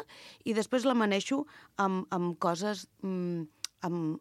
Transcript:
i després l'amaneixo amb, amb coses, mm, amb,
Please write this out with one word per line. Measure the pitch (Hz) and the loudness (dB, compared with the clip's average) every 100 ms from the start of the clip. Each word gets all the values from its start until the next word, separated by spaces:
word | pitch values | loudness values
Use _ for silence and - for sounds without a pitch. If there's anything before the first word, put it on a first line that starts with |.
| 440 - - - | -4 -14 -20 -8
i | - | -2
després | 220 202 254 254 | -2 0 2 4
l'amaneixo | 240 214 196 - 277 302 - - - | 4 4 2 2 -2 -2 -10 -10 0
amb, | 196 185 - | 0 0 -2
amb | 185 175 165 | -2 -2 0
coses, | 180 170 208 196 - _ | 0 0 -2 -4 -8 _
mm, | 196 185 175 170 156 _ - _ | -4 -2 -2 -2 -6 _ -14 _
amb, | 180 170 156 - | -4 -2 -2 -2